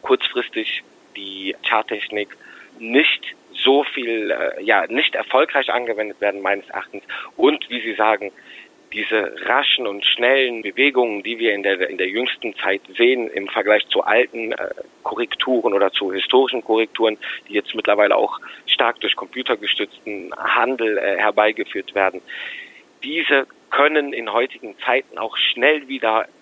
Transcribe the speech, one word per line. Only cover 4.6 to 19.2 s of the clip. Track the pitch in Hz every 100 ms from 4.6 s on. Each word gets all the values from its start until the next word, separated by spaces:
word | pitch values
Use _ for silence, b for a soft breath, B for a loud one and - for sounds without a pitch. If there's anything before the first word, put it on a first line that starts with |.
ja, | 101 104 85
nicht | 139 -
erfolgreich | - - 131 151 143 131
angewendet | 123 120 107 107 98
werden, | 101 98
meines | 95 101 -
Erachtens. | 98 - 101 - B B
Und | - 135 156 -
wie | 123
Sie | 113
sagen, | 101 110 104 101 B B B B _ _
diese | 104 104 110 92 - -
raschen | 127 - - 110
und | 101
schnellen | - - 120 135 131 113
Bewegungen, | 104 107 143 127 120 104
die | 98 117
wir | 113
in | 101
der, | 98 95 92
in | 90
der | 92
jüngsten | 107 127 - 117 -
Zeit | 101 101 -
sehen | 95 120 127 117
im | - 98
Vergleich | 113 101 107 -
zu | -
alten, | - 110 123 117 113
äh, | - - - - _
Korrekturen | - 107 120 - - 127 110
oder | 98 98
zu | - 98
historischen | 95 - 127 127 120
Korrekturen, | - 113 110 - 113 107 B B -
die |
jetzt | 104 -
mittlerweile | 110 107 104 101
auch | 101 113 - B B -
stark | - 117 -
durch | 98
computergestützten | -